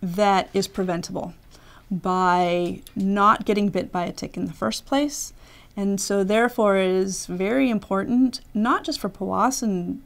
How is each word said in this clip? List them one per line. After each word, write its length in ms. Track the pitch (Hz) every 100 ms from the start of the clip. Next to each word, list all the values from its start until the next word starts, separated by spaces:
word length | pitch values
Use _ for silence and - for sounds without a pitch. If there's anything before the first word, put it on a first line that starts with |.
that 480 | 185 175 208 196 - 196
is 120 | 190
preventable 680 | - 185 170 165 185 - - - - - - -
by 880 | 185 185 185 185 180 180 175 175 - - -
not 500 | 190 202 202 202 208
getting 240 | 208 202
bit 220 | 180 -
by 140 | 180 175
a 60 |
tick 240 | - - -
in 120 | -
the 60 |
first 340 | 160 220 220 -
place. 460 | 269 294 285 - - - - - -
And 240 | 196 196
so 220 | - 202
therefore 540 | 190 214 233 233 208 196
it 120 | 185
is 380 | 185 190 180 -
very 420 | 180 190 254 269
important, 720 | 220 - 196 196 240 254 - - 214
not 280 | 220 349
just 160 | - 294
for 80 | 202
Powassan 920 | 196 190 190 220 269 226 190 175 185